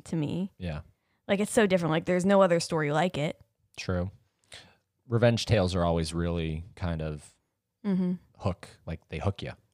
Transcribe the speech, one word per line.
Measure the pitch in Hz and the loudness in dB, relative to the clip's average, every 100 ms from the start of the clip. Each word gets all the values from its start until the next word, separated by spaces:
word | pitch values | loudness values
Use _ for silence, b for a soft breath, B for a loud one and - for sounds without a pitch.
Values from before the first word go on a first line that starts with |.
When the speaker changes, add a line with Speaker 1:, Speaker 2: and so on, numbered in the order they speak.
| - | -4
Speaker 1:
to | 170 | -4
me. | 147 170 196 - | -2 -4 -6 -8
Speaker 2:
Yeah. | 90 73 - _ _ _ - | -8 -8 -10 _ _ _ -2
Speaker 1:
Like, | 196 | -2
it's | 214 | 2
so | 240 208 | 2 4
different. | 185 160 | 2 2
Like, | 160 180 | 0 0
there's | 180 190 | 0 4
no | 196 | 6
other | 190 170 | 6 4
story | - 165 147 | 0 -2 0
like | 156 180 - | 0 0 -2
it. | 156 - _ _ _ - | -4 -6 _ _ _ -10
Speaker 2:
True. | - 90 92 - _ _ B B B B _ _ - | -4 -4 -4 -10 _ _ B B B B _ _ -4
Revenge | 117 117 117 - | 2 4 4 2
tales | 107 90 92 | 2 4 2
are | |
always | 85 85 80 | 2 2 0
really | 82 85 85 80 78 87 - | -2 -2 -2 -2 -6 -10 -8
kind | 87 80 | -6 -4
of | 78 76 - _ _ _ _ _ 208 | -6 -8 -14 _ _ _ _ _ -4
Speaker 1:
Mm-hmm. | 185 180 180 - - | -2 -2 -4 -10 -6
Speaker 2:
hook, | 98 - - - - | -6 -6 -12 -16 -12
like, | 80 _ | -12 _
they | 80 | -4
hook | 101 - | -4 -4
you. | - - _ | -10 -14 _